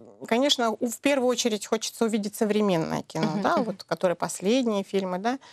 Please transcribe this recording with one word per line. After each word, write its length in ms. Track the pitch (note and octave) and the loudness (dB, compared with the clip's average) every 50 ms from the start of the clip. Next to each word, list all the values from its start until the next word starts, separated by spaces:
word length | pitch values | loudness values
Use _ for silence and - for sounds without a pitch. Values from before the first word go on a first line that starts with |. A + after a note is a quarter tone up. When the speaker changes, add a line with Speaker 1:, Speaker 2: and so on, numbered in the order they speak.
| - A#2 G2+ G#2 B2+ | -20 -20 -16 -12 -4
Speaker 1:
конечно, 440 | - A3+ A#3+ C4+ D4 C4+ - A#3 A3+ | 0 2 2 4 2 2 2 0 0
у-, 180 | A3 - - A#3+ | 0 -2 -4 -4
в 120 | A3+ - | -4 -2
первую 280 | - C#4 C#4+ C4+ B3 B3+ | 0 0 2 2 2 2
очередь 380 | B3 A#3 - A#3+ G#3+ G3+ - | 0 0 0 -2 -2 -4 -2
хочется 380 | - A#3 A3 - - - - A#3 | -2 -4 -2 -2 -6 -4 -2 -2
увидеть 280 | A3+ G#3 A3 G3 G#3 - | 0 0 -2 -4 -4 -4
современное 640 | - A#3 G#3 G#3 G#3+ G#3+ G3+ F3+ D#3+ D#3+ D#3 D#3+ D3+ | -2 0 2 4 4 4 4 2 2 0 0 -4 -6
кино, 300 | - - - D#3+ D#3+ D#3 D#3 | -6 -6 -4 -2 0 0 0
Speaker 2:
Мгм, 80 | G#3 | 0
Speaker 1:
да, 140 | F#3+ B3 F4 | 2 2 2
Speaker 2:
мгм. 100 | D#4+ B3 | 2 0
Speaker 1:
вот, 180 | A3 G3 - - | 0 -4 -8 -8
которые 320 | - E3+ - - F#3 E3 | -6 -2 0 0 0 0
последние 640 | - - E3 - - F3+ F#3+ A#3 C4+ B3+ A#3 G#3+ G3 | 0 -4 -6 -4 -2 0 2 2 2 2 2 0 -2
фильмы, 360 | G3 - - G3 F#3+ F#3 F3+ F3+ | -2 -2 -2 -2 -2 -2 -4 -4
да, 200 | G3 A#3 B3+ C4+ - - | -2 -4 -4 -4 -8 -16